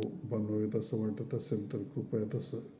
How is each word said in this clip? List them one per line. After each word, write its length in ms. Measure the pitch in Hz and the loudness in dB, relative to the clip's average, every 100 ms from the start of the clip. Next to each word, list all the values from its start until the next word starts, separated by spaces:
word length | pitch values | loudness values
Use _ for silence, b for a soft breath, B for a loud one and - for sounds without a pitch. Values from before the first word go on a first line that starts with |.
| 107 - | 4 -2
बनवावेत 520 | 110 113 104 107 107 113 | -2 0 2 4 4 2
असं 200 | 107 110 | 2 2
वाटत 380 | 110 101 - | 2 0 -2
असेल 380 | 117 - 107 101 | -2 0 -2 0
तर 100 | 101 | -2
कृपया 420 | 98 - - 110 107 | -2 -4 0 0 2
तसं 240 | 127 - 113 - - | 0 -2 -6 -6 -10